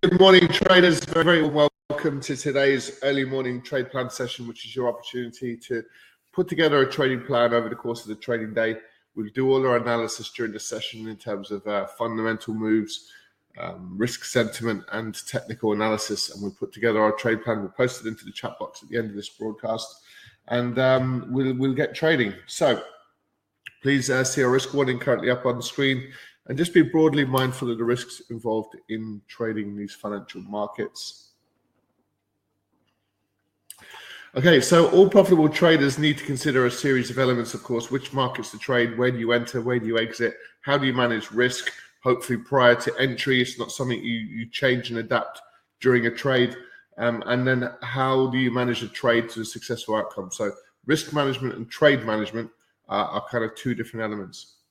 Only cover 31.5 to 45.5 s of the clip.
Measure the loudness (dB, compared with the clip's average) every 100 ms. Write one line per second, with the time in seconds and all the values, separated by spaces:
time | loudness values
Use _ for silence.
31.5 | _ _ _ _ _ _ _ _ _ _
32.5 | _ _ _ _ _ _ _ _ _ _
33.5 | _ _ -20 -20 -20 -20 -20 -10 2 6
34.5 | 6 6 6 8 8 8 8 6 6 4
35.5 | 4 4 6 4 2 0 0 -4 -4 0
36.5 | 2 2 0 0 0 0 0 0 0 -2
37.5 | -8 -4 -4 -2 -6 -4 -2 -2 -4 -10
38.5 | -12 -2 2 2 2 0 0 0 0 0
39.5 | -4 -2 -2 0 0 -2 -2 -2 -2 -20
40.5 | _ -2 0 2 2 0 0 -4 0 0
41.5 | 0 -8 -12 -20 _ 0 0 0 -6 0
42.5 | 4 6 4 0 -2 -2 -2 0 2 0
43.5 | -4 -10 -6 -4 -4 -4 -8 -8 -10 -10
44.5 | -2 0 0 -2 -8 -2 -2 -4 -14 -20